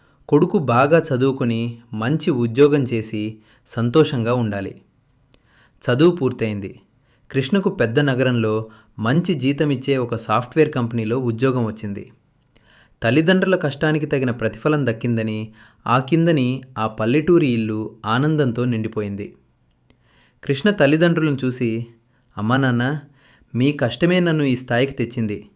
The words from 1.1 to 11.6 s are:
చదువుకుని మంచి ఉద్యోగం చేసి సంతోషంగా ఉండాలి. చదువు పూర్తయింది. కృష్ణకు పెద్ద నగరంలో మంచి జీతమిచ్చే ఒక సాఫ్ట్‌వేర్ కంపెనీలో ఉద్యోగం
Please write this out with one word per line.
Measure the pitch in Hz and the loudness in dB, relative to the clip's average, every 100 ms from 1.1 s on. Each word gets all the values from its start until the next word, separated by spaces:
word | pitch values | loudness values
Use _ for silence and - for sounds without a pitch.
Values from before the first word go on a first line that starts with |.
చదువుకుని | 127 135 135 123 113 117 117 _ | 0 0 0 -2 -2 -4 -8 _
మంచి | 107 117 160 185 | -6 -2 -2 0
ఉద్యోగం | 123 117 117 143 147 | 0 0 4 4 4
చేసి | 120 117 104 107 107 110 _ _ - | 0 -4 -4 -6 -8 -10 _ _ -10
సంతోషంగా | 117 120 156 147 127 107 | -4 2 4 4 0 -2
ఉండాలి. | 123 113 101 95 - _ _ _ _ _ _ _ _ _ | 0 -2 -4 -8 -12 _ _ _ _ _ _ _ _ _
చదువు | _ - 131 175 175 | _ -2 4 4 4
పూర్తయింది. | 131 120 110 104 95 - _ _ _ _ _ | -2 -2 -4 -6 -10 -14 _ _ _ _ _
కృష్ణకు | 135 131 196 202 | -4 0 0 0
పెద్ద | - 113 120 | 0 0 2
నగరంలో | 143 123 127 120 110 110 110 - _ - | 0 2 0 0 0 -2 -6 -16 _ -6
మంచి | 110 156 175 | 0 0 0
జీతమిచ్చే | 151 127 143 151 131 139 131 | -2 -2 0 -2 -2 -2 -2
ఒక | 120 110 | -2 -6
సాఫ్ట్‌వేర్ | - 110 123 160 151 | -2 -2 0 0 0
కంపెనీలో | 131 117 117 107 127 | 0 -4 -4 -2 -2
ఉద్యోగం | 123 113 135 127 | -2 0 0 0